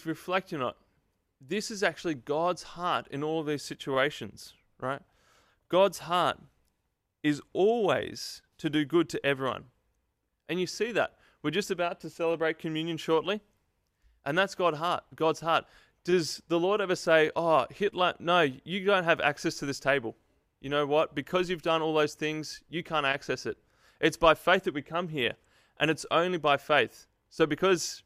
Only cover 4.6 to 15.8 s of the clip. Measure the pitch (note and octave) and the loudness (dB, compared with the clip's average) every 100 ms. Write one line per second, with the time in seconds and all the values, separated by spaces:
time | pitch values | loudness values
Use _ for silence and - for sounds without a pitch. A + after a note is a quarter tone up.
4.6 | _ - B2+ C3+ _ _ _ _ _ _ | _ -10 -8 -8 _ _ _ _ _ _
5.6 | - F3 G3 - D3 F3 D3+ - - _ | 0 2 2 0 -2 0 0 -2 -10 _
6.6 | _ _ _ _ _ _ D3+ C#3+ - - | _ _ _ _ _ _ -2 -2 -4 2
7.6 | G3 A#3+ F#3+ B2 F2+ A2+ - - _ _ | 2 4 2 0 -2 -10 -12 -14 _ _
8.6 | D#3 D3+ C#3+ E3+ D#3+ D#3 C#3 C3+ C3 G2 | -2 0 2 2 0 -2 -2 -2 -4 -6
9.6 | - _ _ _ _ _ _ _ - E3+ | -12 _ _ _ _ _ _ _ -6 -4
10.6 | F3+ - A3 F#3+ B2 _ _ _ D3+ E3+ | -4 -2 -2 0 -2 _ _ _ -4 -2
11.6 | G3+ F3 F3 F#3 E3 - E3 E3 D#3+ E3 | -2 -2 -4 -6 -12 -4 -2 0 -2 -2
12.6 | E3 D#3 E3 D#3+ - D#3+ D#3+ G#3 _ _ | -6 -4 -4 -4 0 0 2 -4 _ _
13.6 | _ _ _ _ _ _ C#3 D#3+ G3 - | _ _ _ _ _ _ -2 0 0 2
14.6 | F3+ D3+ E3+ D#3+ - C3 D#3+ D#3 D#3+ D3+ | 0 2 -2 -2 -4 0 0 0 2 0
15.6 | - - | 0 -20